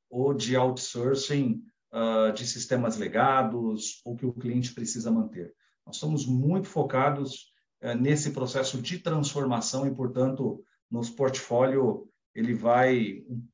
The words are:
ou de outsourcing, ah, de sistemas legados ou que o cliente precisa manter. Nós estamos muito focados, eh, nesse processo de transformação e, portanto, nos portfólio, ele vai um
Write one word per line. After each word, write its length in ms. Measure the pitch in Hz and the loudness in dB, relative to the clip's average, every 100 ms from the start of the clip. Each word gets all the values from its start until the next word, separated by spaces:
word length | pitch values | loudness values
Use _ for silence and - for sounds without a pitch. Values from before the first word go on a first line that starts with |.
| _ | _
ou 240 | 123 139 | 0 0
de 240 | 127 117 127 | 0 2 2
outsourcing, 1080 | 127 127 - 120 127 139 - 143 123 110 - _ _ | 2 0 -6 -2 0 0 0 0 0 -2 -6 _ _
ah, 380 | 113 113 110 110 | -2 2 4 4
de 160 | 107 123 | 2 -4
sistemas 500 | 123 - 123 117 107 | -6 -2 0 0 -2
legados 1040 | 90 110 135 131 113 120 113 107 - - | -2 2 4 4 2 0 -2 -2 -6 -10
ou 140 | 120 120 | -10 -4
que 80 | |
o 80 | 127 | -4
cliente 400 | 123 120 123 120 | -4 -2 0 -2
precisa 380 | - 110 117 113 | -4 -6 -4 0
manter. 440 | 113 104 90 85 _ _ _ | 0 0 -6 -14 _ _ _
Nós 120 | - - | -16 -6
estamos 280 | 156 147 | -2 -2
muito 440 | 123 127 147 190 - | 0 2 2 2 -2
focados, 840 | 160 139 131 143 143 131 - - _ _ _ | -2 0 2 2 0 -6 -10 -18 _ _ _
eh, 120 | 120 | -4
nesse 360 | 120 139 147 147 | 0 2 2 0
processo 500 | 131 127 135 131 127 | -4 -4 -2 -2 -4
de 180 | 117 175 | -6 -6
transformação 880 | 170 156 139 143 135 113 - 131 139 | -2 0 0 -2 -2 -2 -2 -2 -2
e, 80 | |
portanto, 720 | 120 120 127 131 143 117 - - _ - | -2 -4 0 0 0 -4 -4 -14 _ -8
nos 200 | 117 117 | -6 -6
portfólio, 1000 | - 131 131 - 120 131 135 120 98 - _ _ | 0 0 0 0 2 4 4 2 0 -8 _ _
ele 200 | 113 117 | -4 -2
vai 720 | 113 117 123 131 123 104 95 - | 0 4 6 6 4 0 -4 -10
um 180 | 120 - | -10 -8